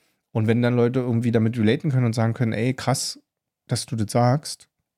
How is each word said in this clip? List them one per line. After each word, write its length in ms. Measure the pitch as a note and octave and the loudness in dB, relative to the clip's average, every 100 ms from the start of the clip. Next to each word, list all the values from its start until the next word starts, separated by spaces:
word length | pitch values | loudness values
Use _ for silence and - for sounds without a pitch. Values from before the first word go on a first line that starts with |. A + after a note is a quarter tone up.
| _ _ _ | _ _ _
Und 160 | A2+ G#2+ | -2 0
wenn 140 | A#2 | 2
dann 140 | A#2+ B2 | 2 2
Leute 240 | A#2+ B2+ | 2 0
irgendwie 320 | B2+ A#2 A#2+ | 0 0 0
damit 260 | A2+ A2 A#2+ | 2 0 2
relaten 340 | G#2+ C#3 D#3+ | 2 2 0
können 140 | C3 A#2+ | 0 0
und 80 | |
sagen 200 | A#2 A2+ | 0 0
können, 200 | A2+ A#2 | 0 -2
„Ey, 200 | G#2+ B2 | 0 -2
krass, 460 | B2+ - C3 - - _ _ _ _ - | -2 -2 -2 -4 -10 _ _ _ _ -6
dass 180 | A#2+ - | -6 -4
du 100 | A2+ | -4
das 140 | G#2 | -2
sagst, 580 | B2 A#2+ C#3+ - - _ _ _ | 2 2 2 -4 -14 _ _ _